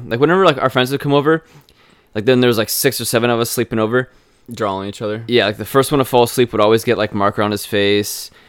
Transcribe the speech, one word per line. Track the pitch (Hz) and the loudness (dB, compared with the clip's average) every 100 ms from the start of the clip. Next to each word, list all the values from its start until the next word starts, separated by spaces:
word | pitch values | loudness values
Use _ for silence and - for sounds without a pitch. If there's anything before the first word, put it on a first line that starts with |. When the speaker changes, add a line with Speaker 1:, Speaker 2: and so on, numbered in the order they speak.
| 120 | -4
Speaker 1:
like, | 120 | 0
whenever, | 151 185 185 | 2 4 2
like, | 143 | 2
our | 131 | 0
friends | 131 127 | 0 -2
would | 139 | -2
come | 147 | 0
over, | 143 143 160 - 147 _ _ _ _ _ 107 | 0 2 0 -4 -20 _ _ _ _ _ -2
like, | 107 | 2
then | 123 | 4
there | 123 | 4
was, | 113 | 2
like, | 107 | -2
six | - 139 120 | -2 -2 -2
or | 117 | -2
seven | 120 120 | 0 0
of | 117 | 0
us | 120 | -2
sleeping | - 113 110 | -4 -4 -2
over. | 110 123 123 _ _ _ - | 0 -2 -4 _ _ _ -16
Speaker 2:
Drawing | 110 104 95 101 | -6 -4 -4 -8
each | - | -8
other. | 107 110 113 | -8 -8 0
Speaker 1:
Yeah, | 117 101 | 2 2
like, | 104 | -2
the | 104 | -2
first | 135 131 | 0 2
one | 147 | 0
to | 117 | 2
fall | 123 | 2
asleep | 117 - 120 | 2 2 0
would | 107 | 2
always | 107 113 | 2 2
get, | 120 104 | 2 -2
like, | 107 | -2
marker | 104 101 104 | -2 -2 0
on | 104 | -2
his | 104 - | -4 -4
face. | 104 101 104 101 - - _ | 0 2 2 -2 -8 -14 _